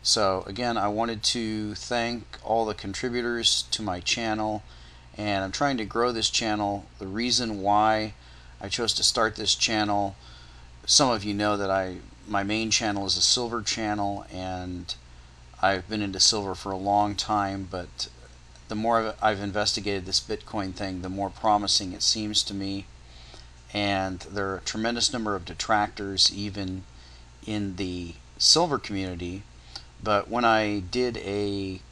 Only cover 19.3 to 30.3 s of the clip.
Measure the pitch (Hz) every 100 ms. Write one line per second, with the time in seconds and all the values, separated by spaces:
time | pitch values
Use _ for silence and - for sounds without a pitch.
19.3 | 101 101 101 104 - 101 98 95 95 -
20.3 | 107 - 110 95 90 98 92 92 95 98
21.3 | - 110 104 101 - 95 95 - 110 107
22.3 | 107 - 98 98 98 98 - - - -
23.3 | - - - - 104 101 98 95 92 -
24.3 | 101 98 95 - 110 113 120 117 123 107
25.3 | 98 87 - - 107 104 - 98 95 -
26.3 | 98 104 101 95 92 - - - - -
27.3 | - - 107 101 92 95 90 87 85 -
28.3 | - - 156 175 135 - 101 92 87 87
29.3 | 95 - - - - - - 110 104 -